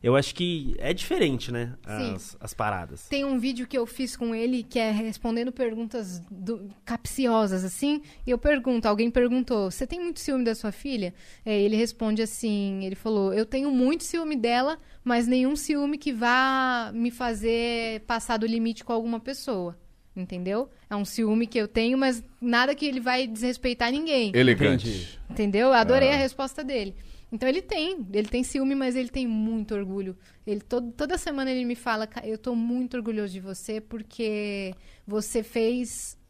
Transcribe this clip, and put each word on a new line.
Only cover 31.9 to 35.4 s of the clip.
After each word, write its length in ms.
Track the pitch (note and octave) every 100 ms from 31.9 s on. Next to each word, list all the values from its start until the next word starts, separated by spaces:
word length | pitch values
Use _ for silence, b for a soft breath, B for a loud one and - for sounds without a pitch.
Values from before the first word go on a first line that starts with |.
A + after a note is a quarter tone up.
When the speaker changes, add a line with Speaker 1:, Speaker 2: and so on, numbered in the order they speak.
| A3 A3
Speaker 2:
"Ca-, 220 | A#3+ A3
eu 100 | A3
tô 160 | B3+
muito 420 | A#3 A#3 B3 B3 B3+
orgulhoso 380 | A3 G#3+ G3+
de 60 | F#3
você 420 | F#3+ F#3+ - G#3+
porque 960 | G#3+ A3+ G#3+ - A3 G#3 G#3 G3+ F#3+ F#3 b b -
você 340 | G#3+ G#3+ A#3